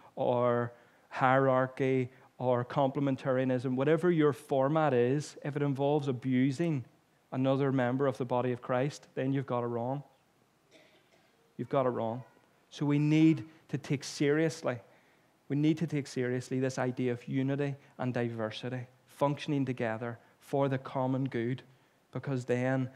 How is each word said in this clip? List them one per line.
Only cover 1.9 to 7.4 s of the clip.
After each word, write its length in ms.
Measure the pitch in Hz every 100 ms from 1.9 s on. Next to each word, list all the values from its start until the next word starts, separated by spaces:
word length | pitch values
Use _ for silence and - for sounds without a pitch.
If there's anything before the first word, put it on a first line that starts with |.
| 131 123 - - -
or 260 | 127 123
complementarianism, 1120 | 120 - 135 147 139 131 143 127 131 127 131
whatever 360 | 127 143 160 180
your 220 | 165 147
format 640 | 139 - 139 135 160 156
is, 420 | 127 120 143 143 -
if 120 | 151 143
it 60 |
involves 440 | 143 135 143 147 139
abusing 800 | 127 131 127 135 131 170 143 117 _ _ _ _
another 400 | 131